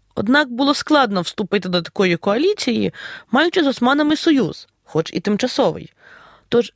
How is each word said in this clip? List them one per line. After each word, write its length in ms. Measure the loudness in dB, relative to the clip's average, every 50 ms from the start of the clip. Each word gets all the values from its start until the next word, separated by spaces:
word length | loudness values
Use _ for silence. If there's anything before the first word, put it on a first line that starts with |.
| _ _ _
Однак 380 | -4 0 2 2 2 2 0
було 220 | -2 0 0 0 0
складно 460 | 0 0 2 2 2 2 2 0 -2
вступити 480 | -4 -4 -6 -6 -4 -2 -2 -4 -2 -2
до 140 | -2 -4
такої 340 | -4 -4 -2 0 0 0 0
коаліції, 760 | 0 0 0 0 2 2 0 0 0 -2 -2 -2 0 -2 -4 -4 -8 -12 -16 -16 -18 -6 _
маючи 320 | 0 2 2 2 2 0
з 40 | 0
османами 500 | 0 0 0 0 2 2 2 2 0 0
союз, 520 | 0 2 2 2 2 2 0 -4 -8 -16 _ _ _ _
хоч 260 | -6 -4 -4 -4 -4
і 80 | -6 -4
тимчасовий. 720 | -2 -2 -2 0 -2 -2 0 0 0 0 0 -4 -10 -18 _ _ _ -20 -20 -20 -20 -20 -20 _ _ _
Тож 220 | 0 0 0 0 -4